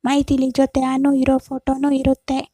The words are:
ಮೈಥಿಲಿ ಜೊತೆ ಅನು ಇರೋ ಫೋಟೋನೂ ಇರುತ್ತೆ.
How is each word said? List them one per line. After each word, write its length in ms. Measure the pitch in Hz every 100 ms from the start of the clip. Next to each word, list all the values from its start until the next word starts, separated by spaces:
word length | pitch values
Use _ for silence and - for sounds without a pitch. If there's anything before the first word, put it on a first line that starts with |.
ಮೈಥಿಲಿ 460 | 254 285 277 277 262
ಜೊತೆ 300 | 254 269 269
ಅನು 320 | 262 262 277
ಇರೋ 260 | 277 262 262
ಫೋಟೋನೂ 520 | - 262 - 269 285
ಇರುತ್ತೆ. 480 | 269 269 262 - 262 -